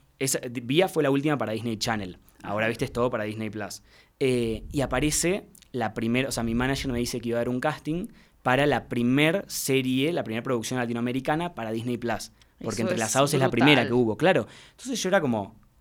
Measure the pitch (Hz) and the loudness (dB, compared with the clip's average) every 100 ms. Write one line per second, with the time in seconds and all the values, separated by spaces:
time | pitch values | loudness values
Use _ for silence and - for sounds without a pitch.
0 | _ _ 135 - 127 120 120 147 185 160 | _ _ -2 -2 -4 -8 0 4 4 4
1 | 143 139 147 143 110 110 117 107 - 110 | 2 2 2 0 0 -2 -4 -4 -2 -2
2 | 92 87 - _ - 104 110 113 127 120 | -4 -12 -20 _ -6 -2 0 -2 -4 0
3 | 123 117 107 110 110 107 98 - - - | 0 0 -4 -4 -6 -6 -10 -10 -18 -20
4 | _ _ 131 123 113 110 - 120 131 127 | _ _ 0 2 0 -4 -4 -2 0 0
5 | 151 147 170 202 - - - 123 110 117 | 0 0 0 0 -4 -20 -12 -4 -4 -2
6 | 113 123 131 123 113 117 131 135 139 120 | 0 0 0 -2 -2 0 0 0 -2 -2
7 | 120 123 117 117 120 123 151 147 - 165 | -2 -4 -2 -2 0 -2 -2 -4 -4 -4
8 | 220 - - _ 127 127 147 120 - 120 | -6 -12 -20 _ 0 2 4 2 0 0
9 | 120 135 156 190 - - - 135 127 127 | 2 4 4 2 -4 -6 0 0 2 0
10 | 147 170 110 110 131 120 110 127 120 117 | 0 0 -4 -6 -2 -2 0 -2 -2 -2
11 | 123 127 131 151 175 117 113 113 120 120 | -2 -2 0 -2 -2 -6 -6 -4 -4 -4
12 | 117 110 - - _ _ - 107 113 113 | -2 -4 -6 -16 _ _ -6 -2 0 0
13 | 110 131 143 147 131 120 143 143 117 123 | 0 2 2 4 2 4 6 6 4 2
14 | 117 104 165 170 104 - - - 247 226 | 2 2 2 2 0 -10 -20 -16 -8 -4
15 | 185 190 143 110 98 - - _ | 0 2 2 -2 -4 -12 -20 _